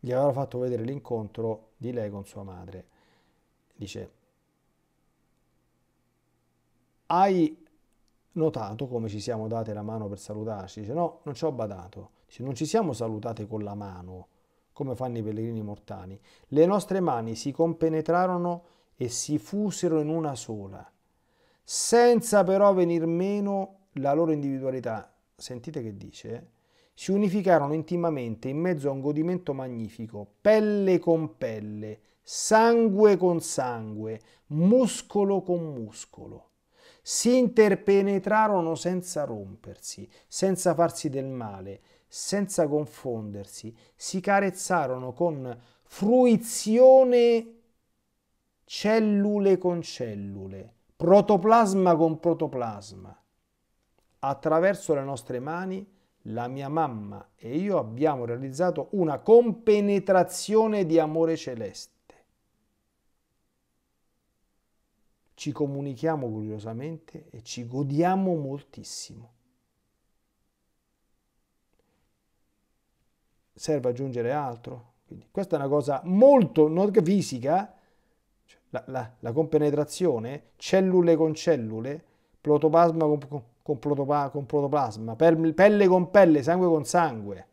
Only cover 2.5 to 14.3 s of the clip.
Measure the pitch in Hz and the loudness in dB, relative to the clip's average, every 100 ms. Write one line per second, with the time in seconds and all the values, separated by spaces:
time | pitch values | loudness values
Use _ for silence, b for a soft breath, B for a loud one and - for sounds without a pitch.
2.5 | 90 90 92 - _ _ _ _ _ _ | -16 -18 -20 -20 _ _ _ _ _ _
3.5 | _ _ _ 98 104 98 _ _ _ _ | _ _ _ -14 -14 -16 _ _ _ _
4.5 | _ _ _ _ _ _ _ _ _ _ | _ _ _ _ _ _ _ _ _ _
5.5 | _ _ _ _ _ _ _ _ _ _ | _ _ _ _ _ _ _ _ _ _
6.5 | _ _ _ _ _ _ 170 196 185 156 | _ _ _ _ _ _ 2 2 2 0
7.5 | - _ _ _ _ _ _ _ 175 156 | -2 _ _ _ _ _ _ _ -2 -2
8.5 | 131 104 107 135 123 113 104 101 113 110 | -2 -10 -8 -8 -6 -6 -8 -8 -8 -6
9.5 | 113 113 104 104 110 104 104 - 107 107 | -6 -6 -8 -10 -10 -10 -12 -12 -12 -10
10.5 | 104 90 - 104 147 170 - - 127 160 | -10 -14 -14 -10 -6 -6 -6 -16 -6 -6
11.5 | 127 110 95 87 98 95 _ _ - 127 | -6 -8 -10 -18 -20 -20 _ _ -14 -12
12.5 | 123 151 226 190 120 113 107 104 113 104 | -8 -2 -2 -2 -4 -6 -6 -10 -10 -10
13.5 | 110 104 101 101 92 90 92 90 | -8 -10 -10 -12 -14 -18 -18 -20